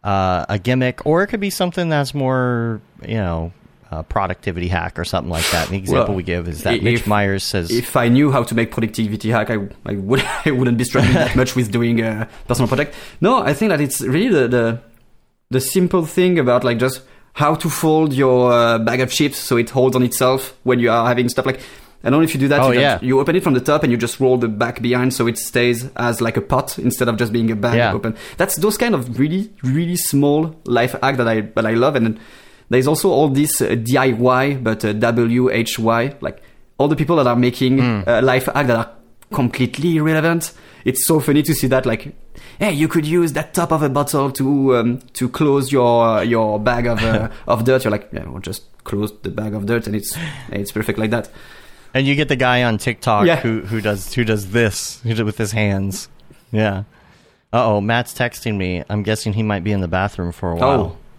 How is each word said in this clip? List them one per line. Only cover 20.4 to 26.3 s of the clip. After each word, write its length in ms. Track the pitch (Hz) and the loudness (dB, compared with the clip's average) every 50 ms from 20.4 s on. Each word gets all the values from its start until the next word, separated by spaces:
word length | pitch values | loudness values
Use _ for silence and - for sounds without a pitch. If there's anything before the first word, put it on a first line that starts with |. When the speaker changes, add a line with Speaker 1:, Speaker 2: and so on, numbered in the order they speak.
| - - - _ | -4 -8 -14 _
Speaker 2:
when 160 | - 127 123 120 | 0 0 2 2
you 140 | 117 120 | 4 2
are 160 | 113 117 117 120 | 2 2 2 2
having 200 | 123 - 120 120 | 2 2 0 0
stuff 160 | - - 127 | 0 -2 -2
like, 140 | 139 127 - - - - - - - - - - | -2 -4 -4 -10 -18 -20 -20 -20 -20 -20 -6 -2
I 60 | - | 2
don't 100 | 127 151 | 2 4
know 40 | 160 | 2
if 80 | 156 | 2
you 60 | - 139 | 2 0
do 80 | 135 139 | 2 2
that. 120 | 143 139 | 4 4
Speaker 1:
Oh, 100 | 127 135 | 4 4
Speaker 2:
You 100 | 123 123 | 4 4
Speaker 1:
yeah. 140 | 139 143 117 | 4 2 2
Speaker 2:
just, 80 | 87 - | 0 0
you 140 | 127 131 135 | 2 2 2
open 160 | 139 151 165 | 2 2 0
it 80 | 185 | 2
from 120 | 185 180 139 | 2 2 2
the 60 | 123 | 2
top 220 | 127 - 147 151 | 2 2 0 2
and 80 | 165 143 | 2 2
you 80 | 120 117 | 0 0
just 220 | 113 113 - - | -2 -4 -2 0
roll 180 | 135 127 127 127 | 2 2 2 2
the 80 | 120 | 2
back 340 | 117 107 101 120 117 113 - | -2 -2 -2 -4 -4 -4 -4
behind 320 | 107 120 123 123 123 131 | -2 0 0 2 0 0
so 140 | 127 - 117 | 0 0 0
it 100 | 117 113 | -2 0
stays 520 | - - - - 123 120 120 120 117 123 131 - | -4 -8 -4 0 0 2 2 0 0 -4 -10 -6
as, 240 | - 120 120 117 - | -4 -2 -2 0 0
like, 160 | 120 117 | -2 -2